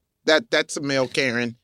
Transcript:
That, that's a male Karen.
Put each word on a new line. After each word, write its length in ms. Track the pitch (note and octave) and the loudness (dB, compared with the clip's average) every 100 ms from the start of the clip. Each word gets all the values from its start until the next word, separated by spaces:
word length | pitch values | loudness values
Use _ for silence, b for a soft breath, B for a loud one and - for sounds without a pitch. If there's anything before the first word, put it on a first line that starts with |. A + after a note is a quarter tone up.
| _ _ | _ _
That, 260 | C#3+ D#3 A#2 | 2 2 2
that's 280 | D#3 D#3 E3+ | -2 -2 -4
a 40 | |
male 260 | C#3 C3+ B2+ | -2 0 0
Karen. 480 | D3+ C3 A#2+ A#2+ A#2 | 0 -2 0 -4 -6